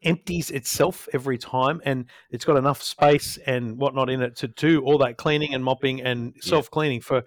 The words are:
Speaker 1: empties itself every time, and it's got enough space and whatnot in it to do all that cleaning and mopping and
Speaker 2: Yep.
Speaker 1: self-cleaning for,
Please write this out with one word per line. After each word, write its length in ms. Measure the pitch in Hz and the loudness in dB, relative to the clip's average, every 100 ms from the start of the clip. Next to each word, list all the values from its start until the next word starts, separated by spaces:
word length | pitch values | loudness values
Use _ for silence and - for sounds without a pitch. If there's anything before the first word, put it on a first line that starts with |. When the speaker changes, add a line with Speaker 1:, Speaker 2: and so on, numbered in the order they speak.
Speaker 1:
empties 480 | 160 175 - 175 - | -2 -2 -4 -6 -6
itself 580 | 135 - - 156 - - | -8 -4 0 0 -2 -6
every 240 | 135 135 123 | -6 -4 -6
time, 440 | - 131 131 165 143 | -4 0 0 0 -2
and 200 | 131 123 - _ | -4 -6 -16 _
it's 140 | 120 - | -4 2
got 120 | 143 | 2
enough 240 | 139 139 | 2 0
space 540 | - - 147 147 - - - | -6 2 4 4 2 -6 -4
and 320 | 123 120 117 | -2 -4 -2
whatnot 320 | 139 131 127 | -2 0 0
in 120 | 131 | 0
it 140 | 123 - | -4 -4
to 100 | 123 | -10
do 320 | - 151 156 | 0 2 4
all 140 | 131 147 | 4 4
that 180 | 127 117 | 4 0
cleaning 360 | 156 147 147 | 0 0 0
and 100 | 131 | -2
mopping 380 | 127 131 135 131 | -2 0 0 -2
and 320 | 127 120 117 - | -2 -4 -6 -8
Speaker 2:
Yep. 80 | |
Speaker 1:
self-cleaning 580 | - 165 - 156 151 120 | 0 0 0 -2 -2 -2
for, 220 | - 131 | -2 -2